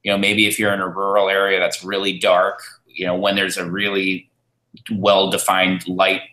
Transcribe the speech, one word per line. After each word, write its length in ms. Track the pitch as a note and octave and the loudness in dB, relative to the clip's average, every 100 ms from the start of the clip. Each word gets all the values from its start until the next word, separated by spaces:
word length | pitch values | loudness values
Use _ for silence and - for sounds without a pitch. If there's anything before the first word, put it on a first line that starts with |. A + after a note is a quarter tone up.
You 100 | G2+ | -2
know, 60 | G2+ | 0
maybe 300 | G2 G#2 G#2+ | 2 2 2
if 100 | - | 2
you're 160 | G#2+ | 0
in 60 | G2 | 0
a 60 | F#2 | -4
rural 400 | F2 G2 G2+ F#2+ | -4 0 2 2
area 300 | G2 G2 F#2+ | 2 2 2
that's 240 | F2 - | 0 -4
really 340 | F2+ G2 G2 F#2 | -6 -4 -4 0
dark, 420 | F#2+ F2+ G2 - - - _ | 2 4 2 -4 -16 -20 _
you 180 | D#2 F2+ | -8 -4
know, 100 | F2+ | 0
when 200 | G2+ G2 | 0 0
there's 220 | F#2+ F#2+ | -2 -4
a 120 | F2 | -6
really 640 | F#2+ G2+ G2 F#2+ F#2 _ _ _ _ _ - - | -4 -2 -2 -2 -6 _ _ _ _ _ -20 -8
well-defined 960 | G#2+ G2+ G2 G2 F#2+ - F#2 F#2 F#2 F2+ | 0 4 4 2 0 0 2 2 -2 -4
light 340 | F#2 F#2+ F#2+ - | 0 0 0 -8